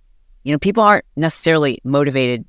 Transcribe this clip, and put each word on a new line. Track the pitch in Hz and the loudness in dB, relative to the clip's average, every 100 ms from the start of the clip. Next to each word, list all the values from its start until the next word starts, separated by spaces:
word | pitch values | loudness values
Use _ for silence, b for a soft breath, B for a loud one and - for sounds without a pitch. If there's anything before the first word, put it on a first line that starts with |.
| _ _ _ - | _ _ _ -14
You | 135 | -4
know, | 147 | -2
people | 196 226 | 0 2
aren't | 208 202 - 139 | 4 2 0 -4
necessarily | 160 - 165 160 143 - | -2 0 0 2 0 -4
motivated | 123 143 143 131 123 120 | -2 0 0 0 -2 -4